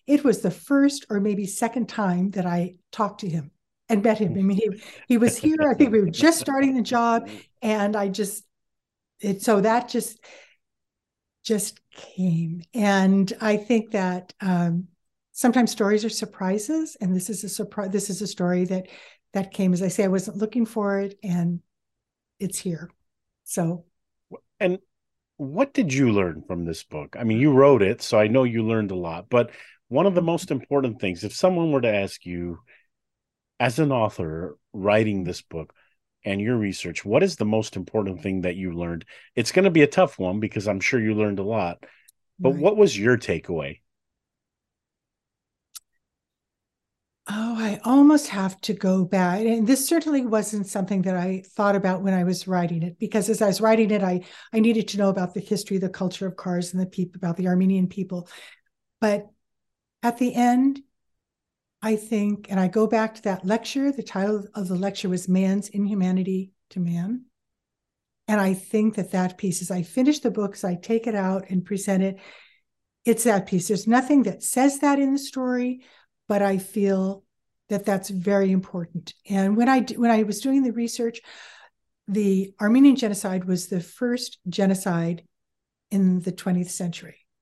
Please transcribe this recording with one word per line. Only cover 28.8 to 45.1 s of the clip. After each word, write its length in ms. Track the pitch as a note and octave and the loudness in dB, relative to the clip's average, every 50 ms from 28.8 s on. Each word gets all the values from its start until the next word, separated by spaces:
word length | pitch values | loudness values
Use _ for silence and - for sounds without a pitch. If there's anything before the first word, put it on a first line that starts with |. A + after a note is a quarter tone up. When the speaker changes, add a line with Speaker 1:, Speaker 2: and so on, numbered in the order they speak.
| G#2 G2 | -2 -2
Speaker 2:
a 60 | F#2+ | -4
lot, 300 | F2+ F2 E2+ E2 F2 F#2+ - | -6 -8 -8 -8 -10 -6 0
but 200 | - A#2+ A#2 A#2 - - - - - _ _ | 2 2 2 2 -2 -20 -20 -20 -20 _ _
one 200 | - A2+ C#3 F3+ | -4 0 2 2
of 80 | G3+ F3+ | 2 2
the 60 | F3+ F3 | 2 0
most 280 | E3 E3+ E3 - - | 0 0 -2 -2 -4
important 500 | D3+ C3 - - C#3+ C#3+ C3 B2 G#2+ - | -6 -6 -4 -2 -2 0 0 0 -2 -4
things, 220 | - F#2+ F2+ E2+ G2 | -4 -4 -4 -4 -8
if 120 | G#2 - | -10 -4
someone 360 | - - F#3 F#3 E3+ E3+ D#3+ | 0 2 2 2 2 0 0
were 100 | D3 C3+ A#2+ | 0 2 2
to 120 | A#2 G#2+ | 2 0
ask 320 | G2+ G2 F#2+ - - - | 0 -2 -4 -6 -10 -12
you 320 | F2+ F2 F2 F2 F2 E2+ E2+ _ _ _ _ _ _ _ _ _ _ _ _ _ _ _ _ _ _ _ - | -10 -10 -8 -8 -8 -10 -12 _ _ _ _ _ _ _ _ _ _ _ _ _ _ _ _ _ _ _ -4
as 180 | B2 B2+ A#2 D3+ | -2 -2 0 0
an 140 | D#3+ D3 C3+ | 0 2 2
author 640 | B2 A2 G2+ - - F#2 D#2 D#2 E2 F2 F2 - _ _ _ - | 2 0 0 -2 -4 -6 -6 -6 -8 -8 -10 -12 _ _ _ -10
writing 500 | G#2 F#2+ G#2 G#2 A2 A2+ G#2+ G2+ F#2+ F2+ | -4 0 2 4 4 4 2 0 -2 -4
this 180 | E2+ F2 - - | -6 -8 -10 -12
book 300 | - - E2 D#2 - _ _ _ _ _ _ _ _ _ _ - | -12 -10 -10 -12 -12 _ _ _ _ _ _ _ _ _ _ -8
and 160 | G#2 G2 G2 | -6 -4 -2
your 160 | G#2 A#2 B2+ | -2 0 0
research, 480 | A2+ G#2+ G2 F#2 - - F2 D#2+ - - | 0 0 -2 -4 -6 -8 -10 -10 -8 -4
what 180 | G2+ G#2+ C#3+ F#3 | 0 2 2 2
is 140 | G3 D#3+ | 2 0
the 80 | - A2 | -2 -2
most 320 | G#2+ A2 A2 G#2+ - - | 0 0 0 0 -2 -6
important 460 | G2+ F2+ - - A2 G2+ G2 F#2 E2+ - | -10 -8 -4 -2 -2 -2 -2 -4 -6 -6
thing 180 | G2 F#2+ F#2+ | -4 -4 -2
that 160 | F2 F2+ F2 | -2 -4 -4
you 160 | F#2+ F#2+ F#2 E2+ | -4 -6 -6 -6
learned? 320 | E2+ F2 E2+ E2+ E2 - - - - - - - | -6 -6 -6 -6 -8 -10 -14 -20 -20 -20 -8 -4
It's 160 | - B2 - - | -4 -2 0 2
gonna 180 | F#3 F#3+ G3 | 4 4 4
be 120 | E3 E3 C#3+ | 6 6 6
a 40 | |
tough 320 | C#3+ - - F#3 F3 - - | 6 6 4 2 2 0 -2
one 220 | F#2+ F2+ F#2 G#2+ | -4 -4 -2 -2
because 260 | G#2+ G#2 - A2+ G2 | -4 -4 -4 -4 -4
I'm 140 | G#2+ G2+ G2 | -4 -4 -2
sure 200 | - - - B2 | -2 0 0 0
you 140 | A2 G#2+ G#2+ | 0 0 0
learned 240 | G#2 G#2+ G#2 G2+ F#2+ | 0 0 0 0 -2
a 60 | F#2+ | -4
lot, 400 | G2+ A2+ A2 F#2 F2 E2+ - - - _ _ _ _ _ _ _ _ _ - | -2 -2 -2 -2 -4 -6 -8 -14 -20 _ _ _ _ _ _ _ _ _ -2
but 100 | F#3 C3 | 0 0
Speaker 1:
Right. 100 | C#3 C#3 | 2 4
Speaker 2:
what 160 | D3 G3 A3 | 2 4 6
was 220 | A3 G#3 F3 A#2 G2 | 6 4 4 4 2
your 180 | G2+ A#2+ B2 A2+ | 2 2 2 2
takeaway? 600 | - - F#2+ D#2+ - - F2+ D#2+ C#2+ C#2 D2+ - _ _ _ _ _ _ _ _ _ _ _ _ _ _ _ _ _ _ _ _ _ _ _ _ _ _ | 2 -2 -4 -4 -4 -6 -6 -6 -6 -8 -10 -14 _ _ _ _ _ _ _ _ _ _ _ _ _ _ _ _ _ _ _ _ _ _ _ _ _ _